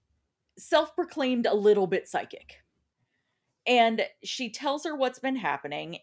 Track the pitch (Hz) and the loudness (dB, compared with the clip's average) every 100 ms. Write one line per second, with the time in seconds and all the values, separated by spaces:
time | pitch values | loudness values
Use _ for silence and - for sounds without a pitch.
0 | _ _ _ _ _ - - 311 311 - | _ _ _ _ _ -14 2 2 2 -2
1 | - 294 254 247 226 208 208 202 185 190 | -4 -2 0 2 2 4 6 6 4 0
2 | - - - - - - _ _ _ _ | -2 -6 -6 -14 -20 -20 _ _ _ _
3 | _ _ _ _ _ _ - 247 226 226 | _ _ _ _ _ _ 2 4 4 2
4 | - _ - - 240 - 277 294 320 294 | -4 _ -12 -8 -8 -6 -4 -4 -4 -2
5 | 254 - 269 262 240 233 214 151 156 175 | -2 -2 -6 -2 -2 -2 -6 -8 -10 -10